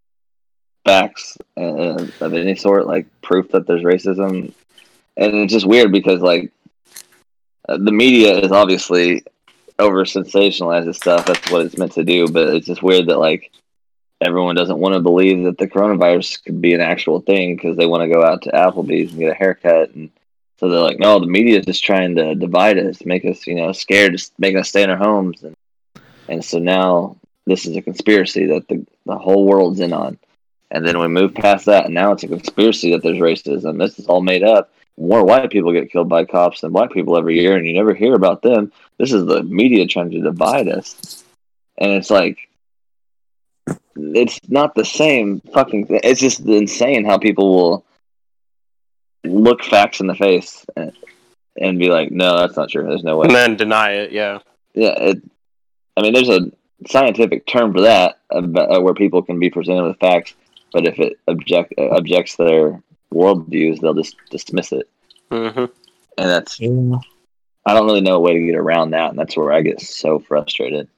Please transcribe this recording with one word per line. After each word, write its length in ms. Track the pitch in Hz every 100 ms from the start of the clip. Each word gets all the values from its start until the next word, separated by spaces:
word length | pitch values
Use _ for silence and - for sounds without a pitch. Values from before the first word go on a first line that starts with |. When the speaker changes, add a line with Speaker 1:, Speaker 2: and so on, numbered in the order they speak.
| _ _ _ _ _ _ _ _ -
Speaker 1:
facts, 500 | 95 - - - - - -
uh, 480 | 85 76 85 82 85 -
of 120 | 82 85
any 180 | 92
sort, 320 | 95 101 98 -
like, 220 | 85 - _
proof 260 | - 92 92
that 160 | 95 87
there's 160 | 87
racism. 720 | 87 92 101 92 98 92 85 - _ _ _ _ _ -
And 160 | 104 104
it's 180 | 104
just 120 | 110 95
weird 260 | 117 110
because, 300 | 95 - 90
like, 300 | 90 87 90 _ _ _ _ - - _ _ _ _ _ -
uh, 100 | 76
the 140 | 104
media 460 | 107 127 123 104 92
is 140 | 95
obviously 720 | 98 98 92 - 90 87 90 - _ _ _ _ -
over-sensationalized 1040 | 104 95 95 98 90 98 101 95 85 85 85
this 120 | 85
stuff. 280 | 90 85 87
That's 240 | 85 -
what 160 | 87 82
it's 120 | -
meant 160 | 90
to 100 | -
do. 240 | 85 87 85
But 220 | 82 78
it's 180 | 80 85
just 160 | 87
weird 240 | 92 92 85
that, 100 | 78
like, 320 | 78 80 - _ _ _ _ _ _ -
everyone 320 | 87 87 90
doesn't 240 | 85 87 80
wanna 220 | 95 95
believe 440 | 87 87 95 92 90
that 120 | 90
the 100 | 98
coronavirus 760 | 98 104 98 87 87 - -
could 180 | - 85
be 120 | 87 87
an 60 |
actual 400 | 82 87 - 85
thing 360 | - 98 90 87
'cause 200 | 85 82
they 100 | 85
wanna 200 | 85 82
go 160 | 82
out 200 | 82 80
to 80 | -
Applebee's 600 | - 90 87 90 82 80
and 80 | 82
get 120 | 80
a 20 |
haircut. 560 | 78 95 90 87 82 78 71
And 160 | 78 _ _ _ _ _
so 100 | 92
they're 100 | 85
like, 200 | 82 -
"No, 200 | 101 101
the 60 | 87
media 320 | 95 117 104
is 80 | 92
just 180 | 95
trying 320 | - 95 90 85
to 200 | 78 78
divide 420 | 90 87 104 95
us, 260 | 95 92 85
make 200 | 90 90
us, 220 | 90 -
you 80 | 87
know, 160 | 82
scared, 400 | 95 - 98 101
just 220 | 87 - -
making 220 | 98 95
us 100 | 90
stay 140 | 101
in 80 | 98
our 60 | 92
homes." 460 | 101 104 92 82
And, 120 | 76 80 _ _ _ _ _ _ -
and 160 | 82 78
so 120 | 85
now 600 | 87 92 92 87 98 - _ _ -
this 200 | 92 85
is 100 | 82
a 60 |
conspiracy 640 | - 92 - 104 90 - 85
that 200 | 78 -
the, 160 | 82 - _ -
the 120 | 98
whole 280 | 92 98 98
world's 360 | 98 90 95
in 100 | 87
on. 260 | 82 - - _ _ _ _ -
And 160 | - 82
then 120 | 85
we 80 | 85
move 240 | 87 95
past 320 | - 101 98 101
that, 200 | 98 78
and 80 |
now 200 | 85 101
it's 100 | 98
a 40 | 85
conspiracy 600 | 87 - - 110 104 85
that 120 | 82
there's 140 | 82 87
racism. 600 | 82 80 73 71 80 80
This 220 | 95 -
is 80 | -
all 140 | 90
made 200 | 92 92
up. 300 | 104 107 - _ _ -
More 280 | 85 113 92
white 260 | 131 123
people 220 | 104 87
get 180 | 85 69
killed 160 | 87 85
by 160 | 85
cops 380 | 80 90 87 -
than 100 | 82
black 200 | 90 123
people 260 | 92 82 85
every 200 | 82 82
year, 160 | 87 95
and 100 | 82
you 60 |
never 200 | 87 110
hear 200 | 92 113
about 280 | 117 92 -
them. 300 | 120 117 104 _ _ -
This 140 | 127
is 140 | 110 85
the 180 | 82
media 420 | - 90 127 110 87
trying 260 | 92 87
to 100 | 85
divide 480 | 82 82 82 135 95
us. 560 | - - - - - _ _ _ _ _ -
And 140 | 101
it's 180 | 98 -
like, 280 | 101 87 - - _ _ _ _ _ _ _ _ _ _ _ - - _ -
it's 440 | 76 90 220 - -
not 240 | 135 147
the 120 | - 107
same 560 | - 156 135 104 98 -
fucking 340 | 131 131 104 -
thing. 120 | 107
It's 160 | - 131
just 200 | 131 -
insane 640 | - 104 101 - 123 131 104
how 120 | 95
people 360 | 104 95 98
will 320 | 92 87 85 - _ _ _ _ _ _ _ _ _ _ _ _ _
look 400 | 82 95 113 117
facts 360 | - 104 101 -
in 80 | 95
the 80 | 95
face 500 | 98 90 - - - -
and, 160 | 80 - - _ _ _ _ -
and 180 | 95 90
be 120 | 90
like, 220 | 85 76
"No, 260 | 87 90 87
that's 180 | 87 -
not 120 | -
true. 140 | 73
There's 200 | 85 78
no 140 | 82 78
way." 80 | 78
Speaker 2:
And 100 | 123
then 200 | 120 107
deny 360 | 107 110 107
it, 200 | 101 104
yeah. 280 | 107 104 101 _ _ _
Speaker 1:
Yeah, 260 | - 110 -
it, 220 | 87 95 - _ _ _ _ _ _ -
I 60 |
mean, 120 | 107
there's 160 | 123 123
a 220 | 92 90 - _ _ -
scientific 580 | 135 131 104 113 - -
term 260 | 123 110
for 100 | 90
that, 380 | 107 101 90 - -
about, 440 | - 87 82 - 92
uh, 60 |
where 140 | 92 -
people 260 | 101 90
can 180 | - 87
be 120 | 87
presented 320 | 87 82 90
with 160 | 85 -
facts, 340 | 92 87 - - _ _ _
but 160 | - 82
if 100 | -
it 200 | 156 - -
object-, 480 | 85 - 87 85 -
uh, 120 | 71
objects 460 | 90 80 90 - -
their 460 | 85 80 76 - _ _ _
worldviews, 640 | 82 92 92 80 80 80 78
they'll 140 | 80
just 220 | 78 78 - _
dismiss 400 | 69 - 92 -
it. 180 | 65 - _ _ _ -
Speaker 2:
Mm-hmm. 360 | 117 113 117 123 _ _ _ _ -
Speaker 1:
And 120 | 92
that's, 300 | 87 - -
Speaker 3:
Yeah. 360 | 113 127 123 127 - _ _ _ _ _ 101
Speaker 1:
I 80 |
don't 120 | 107 107
really 160 | 104
know 140 | 95 90
a 40 |
way 140 | 87
to 120 | 85 85
get 100 | 82
around 340 | 78 82 80
that, 200 | 80 80
and 80 | -
that's 180 | 82 -
where 160 | 73
I 80 | 78
get 180 | 78 -
so 380 | - - 78 76
frustrated. 720 | - 73 73 - 62 73 69